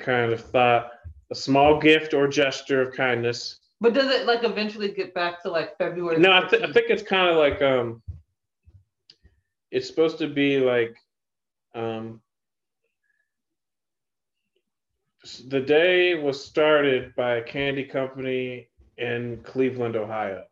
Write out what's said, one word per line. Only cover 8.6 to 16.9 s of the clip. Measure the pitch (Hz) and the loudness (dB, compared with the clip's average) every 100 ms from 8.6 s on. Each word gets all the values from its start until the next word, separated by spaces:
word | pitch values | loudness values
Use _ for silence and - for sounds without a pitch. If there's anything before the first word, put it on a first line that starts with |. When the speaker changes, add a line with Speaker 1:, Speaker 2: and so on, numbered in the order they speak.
| _ _ _ _ _ _ _ _ _ _ _ | _ _ _ _ _ _ _ _ _ _ _
Speaker 1:
it's | 131 - | -6 -4
supposed | - 160 160 | 0 0 -2
to | 151 | -4
be | 143 143 139 | 0 0 2
like, | 127 123 117 - _ _ _ _ _ _ _ | 2 2 -2 -6 _ _ _ _ _ _ _
um, | 117 113 110 113 113 _ _ _ _ _ _ _ _ _ _ _ _ _ _ _ _ _ _ _ _ _ _ _ _ _ _ _ _ _ _ | -10 -8 -8 -12 -16 _ _ _ _ _ _ _ _ _ _ _ _ _ _ _ _ _ _ _ _ _ _ _ _ _ _ _ _ _ _
s-, | - - 127 | -20 -20 -6
the | 135 | -2
day | 131 151 180 180 180 | 2 4 4 4 2
was | 165 147 135 | 0 -2 -6
started | - 160 151 151 143 | -4 0 4 4 4